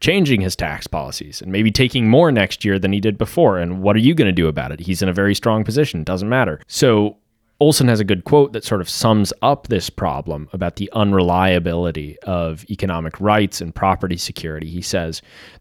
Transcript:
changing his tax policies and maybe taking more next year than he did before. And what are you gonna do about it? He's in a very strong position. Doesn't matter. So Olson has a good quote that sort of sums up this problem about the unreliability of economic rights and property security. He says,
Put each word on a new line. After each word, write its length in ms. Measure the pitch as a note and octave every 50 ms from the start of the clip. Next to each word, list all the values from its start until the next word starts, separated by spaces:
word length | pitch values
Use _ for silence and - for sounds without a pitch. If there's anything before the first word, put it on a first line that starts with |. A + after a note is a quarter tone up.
changing 420 | - C#3+ F3+ G3 F3+ C#3 B2+ G2 F#2+
his 120 | F#2 -
tax 320 | - F2 D2+ D2 D2 -
policies 540 | - - D#2+ C#2 C2 - - - D2 - -
and 100 | - F2+
maybe 200 | F#2+ G#2 A2 A2
taking 400 | G#2 - C3 A#2+ - C3 A2+ A2
more 200 | A#2 D3 F3 E3
next 320 | C3+ A2 F#2+ F#2+ - - -
year 160 | G#2 G2 G2
than 140 | F2+ F#2+ G2+
he 80 | G2+
did 160 | G2 A2 G2+
before. 400 | - A2 - - F3 E3 A#2+ F#2+ F2+
And 220 | F2 E2+ F2+ F#2+
what 160 | F#2 G2+ G#2
are 40 | A2
you 120 | A2+ C#3 E3+
gonna 200 | D#3+ C3 G2 F2+
do 160 | F2 E2 D#2+
about 220 | D2+ D2 C2+ C2+
it? 100 | C#2+ -
He's 200 | E2+ F2+ F#2 E2+
in 80 | G2 F#2
a 60 | F2
very 200 | G2 G2 G2+ G2
strong 300 | - - A2+ A2 A2 G#2+
position. 400 | A2+ A2 C#3+ D3+ - - E2 D#2
Doesn't 240 | F2+ F#2 F#2 G2 G#2+
matter. 320 | B2+ C3 A#2+ F2 D2+ - -
So 500 | - - - D3+ B2+ A2 G#2 G#2 G#2 - _ _ _ _ _ _ _ _ -
Olson 300 | D3 D3+ D3 - C3 B2
has 120 | A#2 G#2+
a 40 | G#2
good 200 | F#2+ G2+ F2+ -
quote 280 | - D3 D3 C#3+ C#3 A2+
that 120 | A2 -
sort 180 | - A2+ G2 F2
of 60 | -
sums 420 | - - - A2+ A2 G#2+ G2+ - - -
up 280 | - C3 C#3+ - - -
this 200 | A#2 F2+ - -
problem 640 | - - G2+ E2+ C#2 C#2+ D2 E2+ D2+ D2 D2+ - -
about 240 | F2+ F2+ F2 -
the 140 | - G2+ F#2+ -
unreliability 1300 | A2 G#2 G2+ G2 F#2+ F2+ F2 F2 F2+ F#2+ F#2+ F2+ F2 E2+ E2+ E2+ E2+ F2 E2+ D#2 D#2+ C#2+ D2+ D2 - -
of 400 | G2 F#2 F2 E2+ E2 D#2+ D#2 - -
economic 480 | G#2 - - F#2 E2+ E2 D#2+ D#2+ - -
rights 400 | G2 G#2 G#2+ G#2+ G#2 F#2+ - -
and 140 | F2+ E2 -
property 420 | - G2 F#2+ F#2 - - F2+ F2+ F2
security. 480 | - - - - - D#2+ D#2 D#2 D#2+ D#2+
He 140 | E2+ F2+ F2
says, 400 | - - F#2 E2 E2 D#2+ - - _ - - - - - -